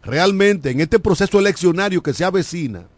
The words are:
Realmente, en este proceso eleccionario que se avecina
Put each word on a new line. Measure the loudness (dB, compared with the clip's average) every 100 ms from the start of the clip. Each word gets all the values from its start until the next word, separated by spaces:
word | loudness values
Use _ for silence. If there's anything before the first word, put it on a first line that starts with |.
Realmente, | -4 0 0 2 2 2 -2
en | -2
este | 2 2
proceso | 2 0 2 2
eleccionario | 2 2 0 2 -2 -2
que | -4
se | -2
avecina | -2 -2 -4 -6 -8 -8 -16